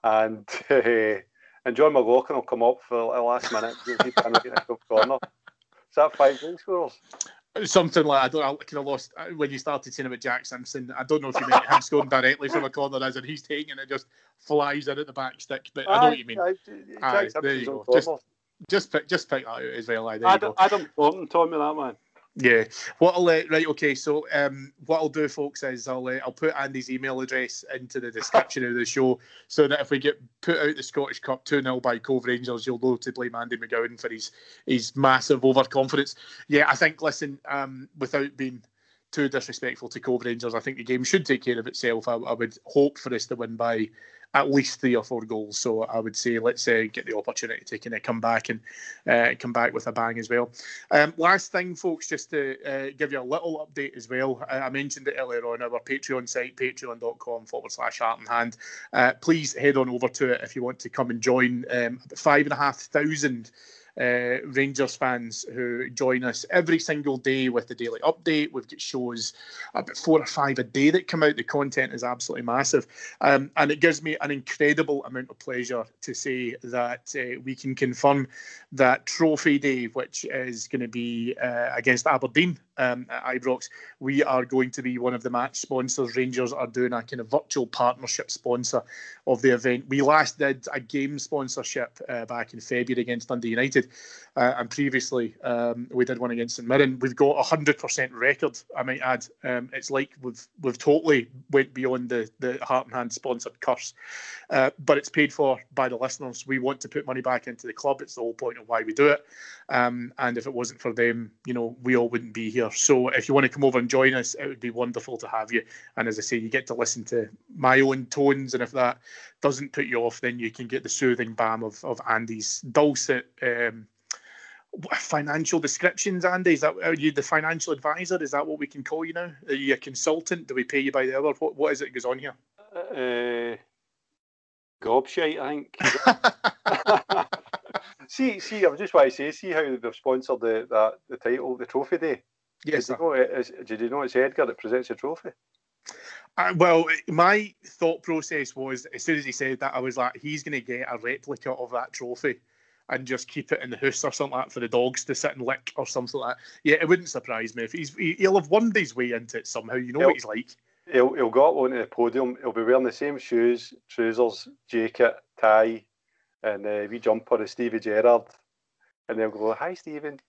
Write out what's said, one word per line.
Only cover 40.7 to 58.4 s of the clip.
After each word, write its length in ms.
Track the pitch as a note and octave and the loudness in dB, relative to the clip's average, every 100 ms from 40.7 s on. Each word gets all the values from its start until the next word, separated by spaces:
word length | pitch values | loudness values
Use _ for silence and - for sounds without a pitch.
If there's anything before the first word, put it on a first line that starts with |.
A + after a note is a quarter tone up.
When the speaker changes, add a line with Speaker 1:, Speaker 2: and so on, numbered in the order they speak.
| C3+ | -10
Speaker 2:
the 60 | |
game 200 | A#2+ B2+ | -4 -2
should 220 | B2+ G3 D3+ | 2 0 2
take 180 | C3 | -2
care 160 | B2+ A#2+ | 0 -4
of 80 | A2+ | -4
itself. 400 | - B2 A2+ A2 | -4 -2 -2 -2
I, 60 | |
I 200 | A#2 - | -4 -4
would 240 | A#2 A#2 - - | -4 -4 -8 -2
hope 340 | C#3+ C#3+ - | 2 2 2
for 140 | C3 | -6
us 120 | A#2+ - | -6 -6
to 100 | B2 | -6
win 220 | A#2 A2+ | -6 -4
by 320 | A#2 A2+ A2 - - - - C3+ | -2 0 -2 -6 -20 -20 0 2
at 160 | C#3 | 4
least 280 | C#3 C3 - | 4 2 -2
three 160 | C3 A#2+ | 2 2
or 80 | |
four 180 | G#2+ B2 | 0 -6
goals. 360 | A2 A2 G#2+ G#2 | -4 -6 -6 -4
So 260 | A#2+ A2 A2 | -2 -2 -2
I 140 | A2+ | -4
would 160 | A2 G#2 | -4 -4
say 220 | B2 A#2 | -2 0
let's, 300 | A2+ - - | 0 0 2
uh, 160 | A2+ A2+ | 2 2
get 140 | - - | -6 -6
the 100 | A2 | -6
opportunity 480 | G2+ A2+ A#2 A2+ - | -4 -6 -8 -10 -10
to 140 | A2 | -12
kinda 200 | - A2+ | -8 -8
come 220 | - A#2 | -4 -2
back 280 | A#2 A#2 - | 2 0 0
and, 100 | A2+ - - - - - | -8 -8 -18 -18 -10 2
uh, 260 | A#2+ A#2 B2 | 4 4 0
come 120 | B2 | -4
back 220 | A#2+ A#2+ | 0 0
with 140 | - B2 | -2 -6
a 40 | |
bang 280 | A#2 A#2 A#2 | -4 -4 -4
as 100 | A2 | -2
well. 220 | A#2+ A#2+ A#2+ - - - | 0 0 -6 -16 -16 0
Um, 240 | D3 D3+ E3 | 4 4 2
last 340 | E3 F#3+ - | 2 2 0
thing, 220 | F#3+ F3+ | -4 -4
folks, 340 | E3 F#3 E3 - | -4 -4 -4 -6
just 220 | D3+ - | -8 -4
to, 320 | D#3 C#3 C3 | -4 -4 -6
uh, 280 | C#3+ C3+ C3+ C3 | -6 -6 -8 -6
give 160 | D3 | -4
you 80 | D3+ | -4
a 40 | |
little 440 | B2+ E3 E3+ D#3 D3+ | -4 -4 -4 -8 -10
update 300 | - C#3 - | -8 -10 -10
as 100 | A2+ | -8
well. 380 | B2+ C3+ B2 - | -2 -2 -2 -4
Uh, 120 | C3+ | -6
I 60 | C3 | -4
mentioned 380 | C#3 C#3+ C3+ C3+ | -6 -6 -6 -6
it 80 | C#3 | -6
earlier 260 | C3 A#2+ A#2 | -4 -4 -4
on, 160 | A#2 | -6
our 160 | A#2+ A#2 | -6 -6
Patreon 500 | A2 C#3 - C3 B2 | -6 -8 -4 -6 -4
site, 260 | C3 B2 - | -6 -6 -4
patreon 440 | B2+ B2+ B2+ A#2 | -6 -6 -12 -8
dot 180 | A#2 - | -8 -8
com 300 | - A#2 A2 | -10 -10 -8
forward 240 | B2+ A#2+ | -10 -10
slash 260 | - A#2+ - | -6 -6 -2
heart 220 | A#2 A2+ | -2 -2
and 100 | A2 | -2
hand. 280 | A#2 | -2